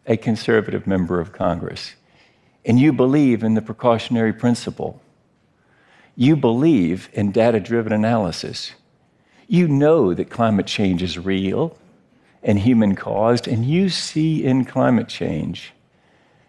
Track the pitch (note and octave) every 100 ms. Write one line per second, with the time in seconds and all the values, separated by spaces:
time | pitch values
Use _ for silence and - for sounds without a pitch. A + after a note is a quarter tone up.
0 | - A2+ - G#2+ - A2 G2+ G2+ F#2+ F#2+
1 | E2+ F2 E2 - F2+ E2+ F2 - - -
2 | _ _ _ _ _ _ - A#2+ D3 B2+
3 | B2+ D3 C#3 A2+ A2 A2 G#2+ G#2+ B2 A2+
4 | - A#2+ A2 G#2+ A#2+ A#2 - - D#2 -
5 | _ _ _ _ _ _ _ _ _ _
6 | _ - B2 D#3 B2 A#2 D#3+ C3+ E2 F#2+
7 | - - G2+ G#2+ A2+ A2+ F#2 A#2 A2 G#2+
8 | A2 A#2 F#2 - - - - - _ _
9 | _ _ _ _ - F3+ F3 C#3 D3 D#3+
10 | G2+ F2 F2+ - A2+ G2+ F2 - G2 F2
11 | F2+ E2+ F#2 F#2+ F#2+ F#2+ D#3+ - _ _
12 | _ _ _ _ - G2+ G#2+ A#2+ G#2 F#2+
13 | - G#2 A2+ A#2+ - A2 A#2+ E3 G3 E3
14 | - D#3 D#3+ D#3 C#3 B2+ B2 - C3 A#2
15 | - - - - - F2 - _ _ _
16 | _ _ _ _